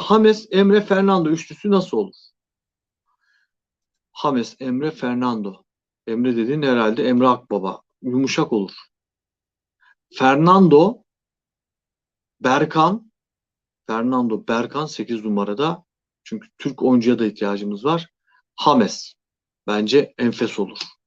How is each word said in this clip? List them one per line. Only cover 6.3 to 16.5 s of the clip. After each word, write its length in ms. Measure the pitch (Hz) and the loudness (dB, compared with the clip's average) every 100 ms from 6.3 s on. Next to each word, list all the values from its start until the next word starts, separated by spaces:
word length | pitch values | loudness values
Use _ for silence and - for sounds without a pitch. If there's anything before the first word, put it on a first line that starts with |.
| 117 | -2
dediğin 260 | 113 151 | -2 -2
herhalde 460 | 143 123 110 117 127 | 0 0 0 0 0
Emre 200 | 123 127 | 2 2
Akbaba. 520 | 120 - 101 92 90 _ _ | 0 -4 -6 -6 -10 _ _
Yumuşak 500 | 131 127 135 - 156 | -6 -2 -2 -2 -2
olur. 200 | 110 95 - - _ _ _ _ _ _ _ _ _ _ _ _ | -4 -4 -10 -20 _ _ _ _ _ _ _ _ _ _ _ _
Fernando, 880 | - 131 139 165 190 185 147 185 247 _ _ _ _ _ _ _ _ _ _ _ _ _ _ | -2 0 4 4 6 8 6 4 0 _ _ _ _ _ _ _ _ _ _ _ _ _ _
Berkan, 720 | 131 139 151 160 160 220 - _ _ _ _ _ _ _ - | 0 2 0 2 2 0 -8 _ _ _ _ _ _ _ -8
Fernando, 600 | 110 120 131 120 107 - | -4 -2 0 -2 -4 -4
Berkan 380 | 117 120 139 151 | -4 -4 -6 -8
sekiz 380 | - 107 113 | -8 -8 -6
numarada. 600 | 107 101 101 104 151 170 _ _ _ _ | -4 -4 -4 -4 -4 -6 _ _ _ _
Çünkü 240 | - 110 - | -14 -14 -14